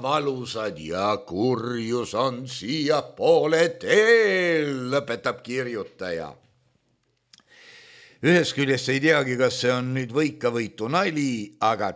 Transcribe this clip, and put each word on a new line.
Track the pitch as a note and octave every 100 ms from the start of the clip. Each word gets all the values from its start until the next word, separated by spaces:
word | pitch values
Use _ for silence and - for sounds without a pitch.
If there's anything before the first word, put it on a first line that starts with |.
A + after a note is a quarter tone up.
valusad | C3 D3+ C#3+ C3 A#2+ A2 G#2+ D#2+
ja | D#2 F2 G#2 G#2 -
kurjus | F#2 B2+ A#2 A#2 A#2+ A2+ A#2+ G#2+
on | G#2+ C3 B2 C3
siiapoole | - G#2 D#3 C#3+ D3 - - D3+ E3 D3+ D#3+ E3+ -
teel, | F#2+ G3 A3 A#3 G#3 F#3 F3 D#3+ D3 C3+ B2
lõpetab | C#3 C3+ A#2 B2+ -
kirjutaja. | A#2 B2+ B2 A2+ F#2+ - F2+ E2 D2+ C2+ _ _ _ _ _ _ _ _ _ - _ - - - - - - _
Ühest | D3+ F3+ - -
küljest | C3+ B2+ -
ei | C3+
teagi, | D3+ D3+ C3 B2
kas | B2+ B2
see | B2
on | B2+ B2+
nüüd | C3 B2 C3
võikavõitu | D3+ G#2+ A#2+ A#2+ G#2+ - A2+
nali, | E3+ G3 D3+ C#3 A2+ G#2 -
aga | A2 G#2+ G2+